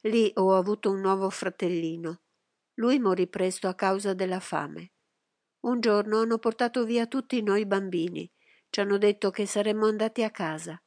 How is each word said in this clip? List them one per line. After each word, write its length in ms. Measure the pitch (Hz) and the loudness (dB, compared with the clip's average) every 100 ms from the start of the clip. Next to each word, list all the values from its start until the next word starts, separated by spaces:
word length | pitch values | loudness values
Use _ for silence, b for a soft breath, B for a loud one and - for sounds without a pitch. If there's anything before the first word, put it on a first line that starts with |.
Lì 280 | 214 226 214 | 2 4 4
ho 220 | - 190 190 | 4 4 4
avuto 340 | 185 214 208 | 2 -2 0
un 100 | 196 | 0
nuovo 280 | 190 190 190 | 0 0 0
fratellino. 920 | - 190 - 175 175 165 170 165 170 _ _ _ _ _ | -4 -8 -4 -2 -2 -4 -4 -8 -10 _ _ _ _ _
Lui 240 | - 233 269 | -2 2 2
morì 300 | 214 185 180 | 2 2 0
presto 400 | - 185 180 190 | 0 -2 -2 -6
a 60 | |
causa 400 | 185 196 190 202 | 0 0 0 -2
della 260 | 185 185 185 | -2 -2 -4
fame. 520 | - 156 147 156 180 _ _ _ _ _ _ _ | -4 -6 -6 -12 -16 _ _ _ _ _ _ _
Un 200 | 233 247 | -2 0
giorno 400 | 226 208 208 214 | 2 2 2 0
hanno 180 | 226 226 | 2 0
portato 460 | 226 220 240 247 | 0 0 -2 0
via 220 | 226 233 233 | 0 0 0
tutti 340 | 269 - 247 | -4 -2 -2
noi 260 | 208 202 202 | 2 2 2
bambini. 640 | 196 190 180 170 160 175 b b b b | -2 0 -4 -4 -6 -12 b b b b
Ci 120 | - | -4
hanno 180 | 202 202 | 0 4
detto 320 | 208 202 202 | 4 2 -2
che 160 | 190 202 | -2 -2
saremmo 400 | 208 208 214 214 | 0 0 2 2
andati 360 | 214 220 233 | 2 -2 0
a 80 | 220 | -4
casa. 480 | - 165 156 165 165 | -2 -6 -6 -10 -14